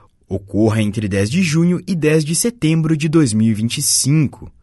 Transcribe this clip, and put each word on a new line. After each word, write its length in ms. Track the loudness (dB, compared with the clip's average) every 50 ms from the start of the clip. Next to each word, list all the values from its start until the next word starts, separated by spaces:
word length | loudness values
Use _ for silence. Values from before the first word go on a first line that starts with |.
| _ _ _ _ _
ocorra 540 | -10 -10 -10 -8 -4 -2 0 2 2 2 0
entre 260 | -2 -2 -2 -4 -4
dez 220 | -2 -2 -2 -2 0
de 140 | 0 0 0
junho 360 | 0 2 2 2 2 0 -2 -4
e 100 | -4 -4
dez 300 | 0 0 2 2 2 0
de 80 | 0 -2
setembro 640 | -2 -2 -4 -4 -2 0 0 0 2 0 0 0
de 100 | 0 0
dois 240 | 2 2 4 4 4
mil 180 | 2 2 2 2
e 40 | 2
vinte 240 | 0 -2 -4 -4
e 40 | -4 -2
cinco. 680 | -2 -2 0 0 2 2 2 2 0 -4 -8 -20 -20 -20 _